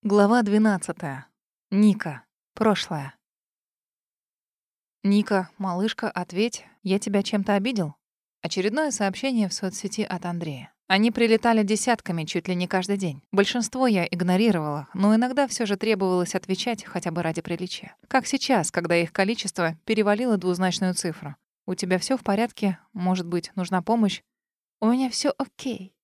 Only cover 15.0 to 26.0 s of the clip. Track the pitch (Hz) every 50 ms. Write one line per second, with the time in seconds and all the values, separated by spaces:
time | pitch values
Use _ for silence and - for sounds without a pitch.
15 | 196 208 220 226 247 254 254 269 285 254 - - 240 196 202 196 - 220 220 196
16 | 196 185 185 180 175 170 - 190 - - 190 185 - 240 233 220 - - - 175
17 | - 180 165 180 170 160 160 160 - - 175 160 180 180 - - - - - _
18 | _ _ - 262 - - - 269 - - 269 214 160 - - - 175 170 170 170
19 | 170 160 _ - 196 190 233 - - 196 - - 180 160 165 - _ - 220 214
20 | 214 202 208 208 247 254 226 196 180 185 180 170 190 185 170 - 196 185 180 -
21 | - 180 156 - - 147 147 _ _ _ _ _ _ - 185 - - 180 180 185
22 | - - 269 254 - - 196 196 226 240 - - - 202 185 - _ _ _ 196
23 | 175 185 185 185 175 170 170 175 165 - _ - 180 170 190 180 170 - 220 233
24 | 220 196 - - _ _ _ _ _ _ _ _ _ _ _ _ - 220 240 254
25 | 269 254 226 - - 294 - _ 277 - _ _ - 269 233 - 185 190 _ _